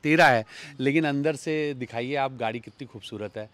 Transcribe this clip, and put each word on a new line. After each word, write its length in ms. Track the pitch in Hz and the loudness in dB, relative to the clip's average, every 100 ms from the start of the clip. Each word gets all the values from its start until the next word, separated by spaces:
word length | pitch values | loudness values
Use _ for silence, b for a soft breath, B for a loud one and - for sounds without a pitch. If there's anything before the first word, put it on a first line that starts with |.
तेरह 240 | 147 160 160 | 2 6 8
है, 180 | 120 107 B 147 143 | 6 2 B -16 -4
लेकिन 240 | 135 151 | 0 2
अंदर 320 | 156 143 147 143 | 2 0 -2 -2
से 380 | - 156 151 | -4 -2 -2
दिखाइए 400 | 135 120 117 123 | -4 -8 -6 -4
आप 180 | 143 135 | -4 -4
गाड़ी 280 | 131 113 117 | -4 -6 -6
कितनी 260 | 113 - 131 | -10 -16 -16
खूबसूरत 500 | 110 - 107 104 110 | -14 -14 -10 -10 -10
है। 140 | 107 | -14